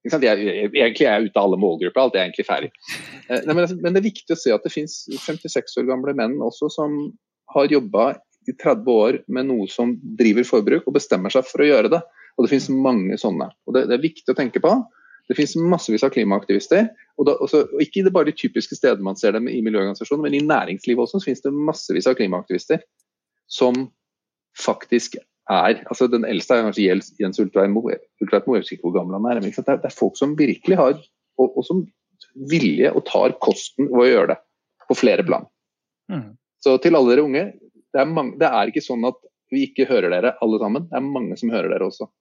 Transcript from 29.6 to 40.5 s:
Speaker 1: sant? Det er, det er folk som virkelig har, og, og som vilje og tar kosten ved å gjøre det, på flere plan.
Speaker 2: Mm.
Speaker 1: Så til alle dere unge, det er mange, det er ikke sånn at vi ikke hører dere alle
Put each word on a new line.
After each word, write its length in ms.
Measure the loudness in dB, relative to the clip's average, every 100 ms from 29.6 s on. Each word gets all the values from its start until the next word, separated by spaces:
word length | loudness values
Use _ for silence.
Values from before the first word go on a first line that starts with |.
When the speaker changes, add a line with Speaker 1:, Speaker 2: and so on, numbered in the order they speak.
Speaker 1:
sant? 80 | -2
Det 60 | -2
er, 40 |
det 60 | -2
er 40 | -2
folk 180 | -2 0
som 160 | -4 0
virkelig 400 | 0 0 0 2
har, 200 | 4 2 _ _ _ 0
og, 180 | 0 0
og 80 | -2
som 140 | -4 -4 _ _ _ -20 -16 -2
vilje 400 | 0 2 2 2
og 160 | 2 -2
tar 280 | 0 2 2
kosten 440 | -2 -2 -6 -4 0
ved 120 | 4
å 80 | 6
gjøre 220 | 4 2
det, 60 | -2 _ _ _ _ _
på 80 | 0
flere 280 | 2 2 0
plan. 200 | -2 -4 _ _ _ _ _ _
Speaker 2:
Mm. 180 | -10 -10 -20 _ _
Speaker 1:
Så 120 | 2 4
til 160 | 4 4
alle 160 | 6
dere 120 | 4 4
unge, 180 | -2 -4 -10 _ _ _
det 80 | -2
er 80 | 0
mange, 240 | -2 -6 0
det 120 | 0
er 200 | 2 0
ikke 80 | -4
sånn 220 | -4 -2 -2
at 120 | -4 _ _ _
vi 140 | -4 -4
ikke 160 | -2 2
hører 200 | 2 2
dere 240 | 0 0 0
alle 160 | -2